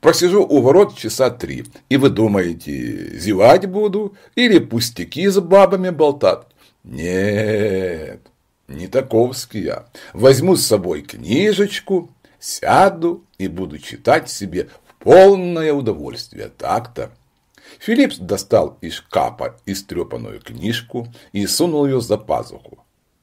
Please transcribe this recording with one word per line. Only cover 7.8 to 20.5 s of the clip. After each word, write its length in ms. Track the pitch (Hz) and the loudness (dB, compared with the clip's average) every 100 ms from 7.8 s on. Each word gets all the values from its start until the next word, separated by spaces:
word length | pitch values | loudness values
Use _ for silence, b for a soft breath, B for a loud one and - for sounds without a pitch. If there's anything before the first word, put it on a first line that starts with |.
| 92 82 73 52 _ _ _ _ _ | -4 -8 -12 -18 _ _ _ _ _
не 180 | 69 92 | -16 -4
таковский 760 | 131 131 113 123 127 - 110 | -4 0 0 0 -2 -10 -8
я. 220 | 80 - - B B | -8 -8 -12 B B
Возьму 440 | - 127 131 180 175 | 2 4 4 2 2
с 100 | - | 2
собой 360 | 107 90 76 | 0 0 -8
книжечку, 1080 | - - 71 127 208 185 202 - - 190 - _ b b | -10 -16 -4 0 0 0 -2 -4 -6 -6 -6 _ b b
сяду 840 | - - - 127 190 170 170 175 _ _ | -14 -8 0 4 4 2 -6 -6 _ _
и 80 | 95 | -10
буду 320 | 175 180 76 | -8 -10 -12
читать 520 | - - - 156 - | -18 -6 0 0 0
себе 380 | - 104 87 - b b | -12 -8 -8 -8 b b
в 180 | _ | _
полное 680 | - 170 190 196 175 170 156 | 6 8 10 6 0 -4 -2
удовольствие. 760 | 143 120 82 69 - - - 53 | -2 -4 -6 -10 -14 -18 -16 -18
Так-то. 640 | _ 69 101 117 - 58 _ _ _ _ _ b b | _ -4 -4 -4 -14 -14 _ _ _ _ _ b b
Филипп 380 | - 233 269 - | -2 2 2 -2
достал 600 | 90 98 - - 78 - | -8 -6 0 0 0 -6
из 140 | 80 | -14
шкафа 640 | - _ - 65 - - - - | -14 _ -4 -4 -6 -12 -12 -12
истрепанную 720 | 95 - 87 - 60 58 104 | -12 -8 -10 -8 -10 -12 -16
книжку 680 | - | -18